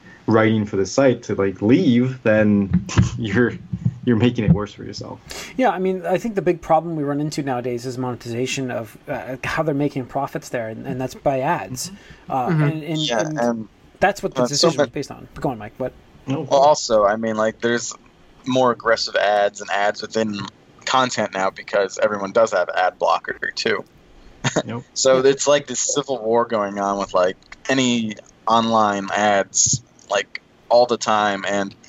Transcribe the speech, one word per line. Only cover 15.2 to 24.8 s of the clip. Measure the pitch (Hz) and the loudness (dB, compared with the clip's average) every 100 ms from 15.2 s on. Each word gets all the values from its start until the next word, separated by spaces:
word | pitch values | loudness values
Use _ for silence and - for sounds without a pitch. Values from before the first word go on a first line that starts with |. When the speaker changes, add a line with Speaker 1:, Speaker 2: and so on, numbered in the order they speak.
| 120 - | -18 -6
Speaker 2:
Go | 151 | -6
on, | 113 | -6
Mike. | 104 - | -12 -8
What? | 127 - - - - | -8 -8 -20 -18 -6
Speaker 1:
No. | 143 | -6
Speaker 4:
Well, | 131 139 | 2 4
also, | 143 151 - 110 | 6 4 2 4
I | 101 110 | 4 2
mean, | 113 110 | -2 0
like, | 110 107 | -2 0
there's | 117 120 110 - - _ - - 131 | -2 -2 -4 -12 -20 _ -20 -14 -2
more | 127 123 | 2 2
aggressive | 113 113 113 - 101 | 2 0 0 0 0
ads | 98 104 101 101 | 2 2 2 -2
and | 101 | -6
ads | 98 104 104 | 0 0 -2
within | 107 110 110 101 101 - _ - | -6 -2 -2 -4 -10 -14 _ -14
content | - 131 127 - 107 | 0 0 2 -2 -4
now | 95 95 | -2 -4
because | - - 101 95 - | -4 -4 -2 -2 0
everyone | 107 104 98 | -2 0 0
does | 107 113 | 2 2
have | 95 85 | 2 -2
ad | 87 92 - | 0 -2 0
blocker | 85 85 - - - - | 0 0 -2 -8 -8 -4
too. | - 98 - _ _ - - - | -4 -4 -6 _ _ -20 -20 -6
<laughs> | 120 - | -4 -2
Speaker 1:
Nope. | 117 117 | -4 -10